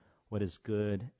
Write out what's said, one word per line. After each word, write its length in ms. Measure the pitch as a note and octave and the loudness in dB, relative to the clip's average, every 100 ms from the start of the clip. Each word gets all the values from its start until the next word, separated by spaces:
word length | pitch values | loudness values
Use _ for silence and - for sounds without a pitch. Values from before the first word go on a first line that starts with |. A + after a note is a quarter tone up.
| _ _ - | _ _ -6
what 140 | G#2 | -2
is 160 | G2+ - | 0 -2
good 460 | - G#2 G#2 G2+ B2 - | -2 2 2 0 -2 -6